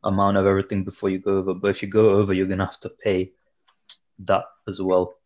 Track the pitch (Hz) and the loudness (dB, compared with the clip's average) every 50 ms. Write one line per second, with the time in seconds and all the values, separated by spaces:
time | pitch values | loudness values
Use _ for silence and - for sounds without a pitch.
0 | - 104 98 98 98 98 101 98 95 98 98 95 98 - 110 98 95 98 - - | -2 -2 0 2 2 2 2 4 4 4 2 2 0 -2 -4 -4 -4 -6 -10 -4
1 | - 98 95 95 - 104 98 98 92 95 90 90 101 101 95 - - 101 101 110 | -4 -2 -2 -2 -2 -2 -2 0 0 -2 -4 -2 -2 -2 -2 -2 -6 -2 2 4
2 | 110 110 98 101 104 98 98 92 95 92 95 92 95 92 - - - - - _ | 4 6 6 4 2 2 0 0 0 -2 -2 -2 -4 -4 -6 -12 -16 -16 -16 _
3 | - 107 95 92 92 92 _ _ _ _ _ _ _ _ _ _ _ _ - _ | -2 -2 0 0 -2 -4 _ _ _ _ _ _ _ _ _ _ _ _ -20 _
4 | _ _ _ _ 98 87 98 98 - - _ _ _ - 95 92 95 92 92 92 | _ _ _ _ -2 0 0 0 0 -4 _ _ _ -10 -8 -4 -2 2 2 2
5 | 90 90 92 _ _ | 0 -2 -6 _ _